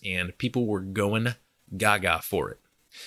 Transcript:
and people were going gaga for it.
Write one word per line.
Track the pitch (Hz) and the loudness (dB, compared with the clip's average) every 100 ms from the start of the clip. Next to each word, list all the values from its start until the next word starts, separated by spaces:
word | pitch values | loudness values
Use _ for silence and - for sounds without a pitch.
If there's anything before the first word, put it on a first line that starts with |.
| 98 | -4
and | 90 90 - | -4 -4 -2
people | 123 123 113 | -2 0 0
were | 98 | 0
going | 95 98 101 110 120 113 _ _ - 95 | -2 0 2 2 0 -4 _ _ -12 -2
gaga | 107 104 92 80 | 2 2 2 0
for | - 92 67 | 0 0 -2
it. | - _ _ _ - | -6 _ _ _ -20